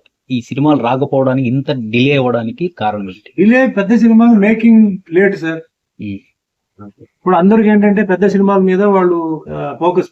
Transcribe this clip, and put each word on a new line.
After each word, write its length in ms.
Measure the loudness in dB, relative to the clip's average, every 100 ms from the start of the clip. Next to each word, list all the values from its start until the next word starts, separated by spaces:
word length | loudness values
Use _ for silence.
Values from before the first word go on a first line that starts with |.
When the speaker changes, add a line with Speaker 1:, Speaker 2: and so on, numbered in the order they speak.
| _ _ -8
Speaker 1:
ఈ 100 | -8
సినిమాలు 380 | -6 -4 0 0
రాకపోవడానికి, 640 | -2 -4 -2 -2 -2 -2 -2
ఇంత 240 | -4 -4
డిలే 440 | -6 -4 -2 0 0
అవ్వడానికి 500 | 0 -2 -6 -8 -10 -6
కారణం 300 | -6 -6 -10
ఏంటి? 180 | -16 -14 0
Speaker 2:
డిలే 280 | 2 2 2 -2
పెద్ద 160 | 0 2
సినిమాలు 440 | 4 4 4 4
మేకింగ్ 580 | 2 2 4 4 4 0 -4
లేట్ 240 | 0 0 -2
సార్. 260 | -6 -8 -12 _ _ -16
Speaker 1:
ఉమ్. 180 | -12 -12 _ _ _ _ _ _ -20 _
Speaker 2:
ఇప్పుడు 340 | -20 _ -2 2
అందరికి 340 | 4 4 4
ఏంటంటే 340 | 2 2 0 -2
పెద్ద 200 | 0 0
సినిమాల 340 | 2 2 2 0
మీద 140 | 0 2 2
వాళ్ళు, 500 | 0 -2 -4 -8 -10 -10
ఆ, 220 | -10 -4
ఫోకస్ 300 | -2 -2 -4